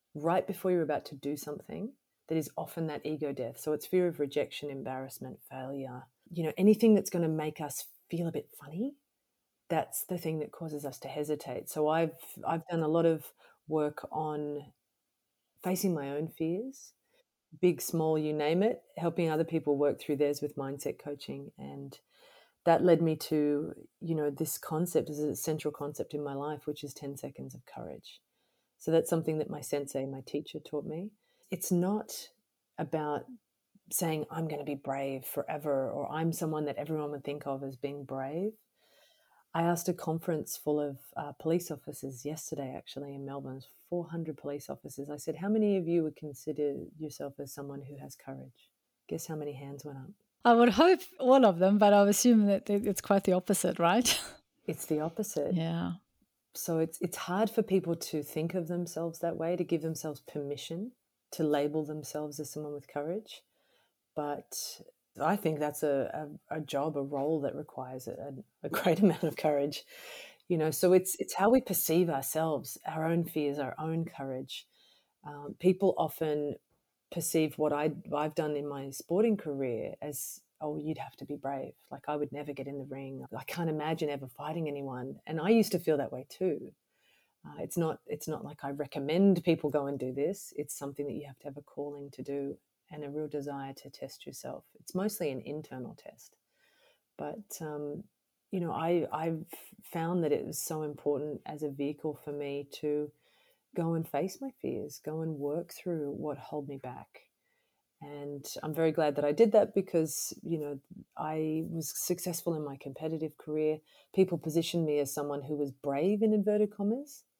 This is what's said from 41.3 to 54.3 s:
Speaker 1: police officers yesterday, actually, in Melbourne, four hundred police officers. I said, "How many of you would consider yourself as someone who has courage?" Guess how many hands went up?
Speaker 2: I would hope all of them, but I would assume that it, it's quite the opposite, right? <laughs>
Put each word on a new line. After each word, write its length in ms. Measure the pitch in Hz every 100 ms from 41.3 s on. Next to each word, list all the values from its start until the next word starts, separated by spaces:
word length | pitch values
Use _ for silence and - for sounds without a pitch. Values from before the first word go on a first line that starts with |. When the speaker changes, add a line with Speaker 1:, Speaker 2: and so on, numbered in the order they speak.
Speaker 1:
police 400 | 143 160 170 170
officers 520 | 151 - 147 135 127
yesterday, 480 | 143 156 - 147 135 127
actually, 400 | - - 143 139
in 100 | 139
Melbourne, 380 | 139 135 131 131 - _
four 200 | 175 170
hundred 280 | 170 165 147
police 320 | - 143 -
officers. 400 | 139 147 139 143
I 80 | 147
said, 200 | 156 160
"How 120 | 190
many 260 | 220 214 196
of 120 | 165
you 160 | 170
would 120 | 156 156
consider 600 | 151 143 - 147 147 139 85 156
yourself 400 | 156 - 143 139
as 120 | 139
someone 300 | - 143 139
who 140 | 135 139
has 200 | 139 -
courage?" 540 | - 135 131 - _ _ _ _ -
Guess 180 | 160 -
how 100 | 160
many 180 | 147
hands 300 | 135 139 143
went 140 | 147 135
up? 140 | 131 - _ _ 240
Speaker 2:
I 80 |
would 160 | 233 240
hope 320 | 196 330 381 - -
all 240 | 254 269 233
of 120 | 170
them, 220 | 185 202
but 140 | 202
I 80 | 202
would 80 | 202
assume 360 | 208 233 226 202
that 240 | 196 -
it, 160 | 202 208
it's 160 | 190
quite 220 | - 196
the 100 | 190
opposite, 460 | 185 - 190 175 -
right? 400 | 170 202 247 -
<laughs> 40 | -